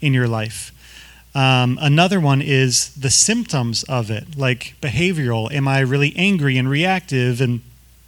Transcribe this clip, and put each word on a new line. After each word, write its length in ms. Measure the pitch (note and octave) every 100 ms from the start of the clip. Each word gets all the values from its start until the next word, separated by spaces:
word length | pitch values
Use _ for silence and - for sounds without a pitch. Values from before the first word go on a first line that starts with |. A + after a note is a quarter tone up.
in 120 | D3
your 140 | C3 A#2+
life. 440 | A2+ A2 - - - - - - - - C#3
Um, 440 | C3 B2+ B2 B2+
another 380 | D3+ D3+ F3+ G3
one 220 | D3 C3+
is 520 | D3 C3+ C3 A#2+ - -
the 140 | C3+
symptoms 760 | - - A#3 A3+ C#3+ A#2 A2
of 280 | - B2+ G#2+
it, 260 | G#2+ - D3
like 380 | C3+ B2 - -
behavioral. 680 | D3 A2+ F3 E3 B2 A2+ A2
Am 140 | C#3+ C#3
I 120 | C3+
really 340 | C3 C#3 C#3+ D3+
angry 420 | F#3+ F#3+ C#3 C3
and 120 | C3
reactive 680 | C#3 F#3 F#3 - C3 B2 A#2+
and 220 | C3 A#2+ - - _ _